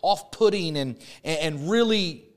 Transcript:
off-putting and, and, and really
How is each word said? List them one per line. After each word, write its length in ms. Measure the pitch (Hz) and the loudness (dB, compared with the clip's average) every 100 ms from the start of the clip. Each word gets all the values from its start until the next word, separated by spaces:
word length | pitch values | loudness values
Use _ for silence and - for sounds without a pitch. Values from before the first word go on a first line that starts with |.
off-putting 720 | 175 196 - - 220 196 170 147 | 0 -2 -4 2 2 2 -2 -2
and, 220 | 135 117 - - | -4 -6 -16 -12
and, 160 | - 156 | -6 -2
and 300 | 160 147 151 | -2 -4 0
really 560 | 226 233 214 180 143 - | 2 4 2 0 -6 -18